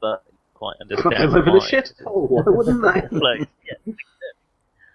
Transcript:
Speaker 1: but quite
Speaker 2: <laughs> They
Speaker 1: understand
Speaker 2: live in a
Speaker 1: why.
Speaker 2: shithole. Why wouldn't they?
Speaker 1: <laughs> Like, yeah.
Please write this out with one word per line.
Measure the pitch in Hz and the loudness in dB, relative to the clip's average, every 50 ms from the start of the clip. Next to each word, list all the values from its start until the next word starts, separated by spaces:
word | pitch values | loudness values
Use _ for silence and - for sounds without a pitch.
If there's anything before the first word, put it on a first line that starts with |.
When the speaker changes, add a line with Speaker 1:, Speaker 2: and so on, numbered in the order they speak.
Speaker 1:
but | - 110 107 95 - _ _ _ _ _ _ | -4 -4 -4 -6 -8 _ _ _ _ _ _
quite | _ 110 101 - - - | _ -14 -14 -12 -14 -10
Speaker 2:
<laughs> | - | -8
They | 107 | -6
Speaker 1:
understand | - - 135 120 110 143 156 - | -2 -2 0 0 0 0 2 2
Speaker 2:
live | 180 156 165 | 2 4 4
in | 175 | 4
a | 190 | 4
Speaker 1:
why. | - - | 4 2
Speaker 2:
shithole. | - 269 262 - - _ - - 202 190 151 127 | 0 -2 -2 -4 -10 _ -12 -6 -4 -2 0 2
Why | - - - | 0 2 4
wouldn't | 208 190 233 233 233 247 240 220 190 180 190 185 - | 4 4 4 2 2 0 2 2 2 0 0 -2 -4
they? | - | -4
Speaker 1:
<laughs> | 160 | -2
Like, | 147 127 120 110 147 - _ _ _ | 0 0 -2 -2 -6 -10 _ _ _
yeah. | - 131 - _ 214 220 - - - _ _ - 160 - _ _ _ _ _ _ _ _ _ _ _ | -18 -18 -14 _ -16 -16 -16 -20 -20 _ _ -20 -20 -20 _ _ _ _ _ _ _ _ _ _ _